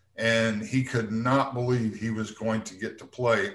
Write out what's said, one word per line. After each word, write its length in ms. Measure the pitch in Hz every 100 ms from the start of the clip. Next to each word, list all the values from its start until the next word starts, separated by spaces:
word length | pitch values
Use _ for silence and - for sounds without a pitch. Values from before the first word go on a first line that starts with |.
| _ -
and 460 | 113 113 113 107
he 200 | 107 131
could 280 | 131 117 107
not 420 | 113 123 135 131
believe 420 | 123 123 123 110 98
he 100 | 113
was 200 | 110 107
going 300 | - 110 110
to 120 | 107 92
get 220 | 110 -
to 60 | -
play 480 | - 123 110 101